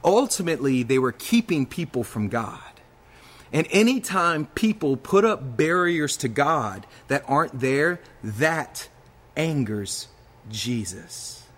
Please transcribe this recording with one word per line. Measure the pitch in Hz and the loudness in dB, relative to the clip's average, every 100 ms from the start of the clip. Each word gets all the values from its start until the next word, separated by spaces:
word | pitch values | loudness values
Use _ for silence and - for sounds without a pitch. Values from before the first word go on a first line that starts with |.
Ultimately, | - 208 262 - 170 160 139 127 | 6 4 2 -2 -2 0 2 2
they | 120 131 | 2 2
were | 127 | 2
keeping | - - 233 226 165 | -2 2 2 4 -2
people | 127 - 165 123 | -2 -4 -6 -4
from | 110 113 104 | -6 -4 -2
God. | 117 104 - - - - - - - - - - | -2 -6 -12 -18 -20 -20 -20 -20 -20 -20 -20 -4
And | 151 160 | -2 2
anytime | 190 226 262 - 185 170 160 151 | 4 4 2 -2 0 0 0 -4
people | - 220 214 147 131 | 0 0 2 0 -2
put | - 190 | 2 4
up | 220 208 139 117 | 4 2 -4 0
barriers | 156 180 175 170 151 - | 2 4 2 2 -2 -2
to | 135 | -2
God | 110 143 160 107 98 - - - | 0 2 2 -2 -6 -16 -20 -4
that | 139 135 | -4 2
aren't | 139 160 135 | 0 0 -2
there, | 131 135 160 175 - - | 0 2 0 -2 -10 -12
that | 110 107 156 160 - - - - - - - - | -10 0 0 0 -6 -12 -16 -20 -20 -20 -12 -4
angers | 165 151 110 107 98 - - - - - 110 | -2 0 -2 -4 -6 -8 -10 -18 -20 -20 -12
Jesus. | 107 120 120 95 92 - - - - - | -8 -4 -4 -4 -10 -16 -14 -14 -16 -20